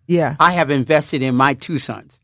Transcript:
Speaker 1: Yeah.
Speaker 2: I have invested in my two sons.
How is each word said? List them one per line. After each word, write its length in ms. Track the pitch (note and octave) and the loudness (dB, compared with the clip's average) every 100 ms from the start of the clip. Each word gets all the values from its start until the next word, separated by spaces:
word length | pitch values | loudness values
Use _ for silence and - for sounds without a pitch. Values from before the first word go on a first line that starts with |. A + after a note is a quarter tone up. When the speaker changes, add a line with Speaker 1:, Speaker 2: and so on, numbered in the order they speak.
| - | -4
Speaker 1:
Yeah. 300 | E3+ D3 C#3+ | 0 0 2
Speaker 2:
I 120 | E3 | 2
have 180 | F3 D3 | 2 0
invested 520 | C#3+ B2 D#3 D3 D3 | 0 2 0 0 -4
in 120 | C3 | -2
my 200 | B2 C3+ | 2 2
two 240 | C#3 - D3+ | 0 -6 -6
sons. 420 | - G#2 - _ | -6 -10 -16 _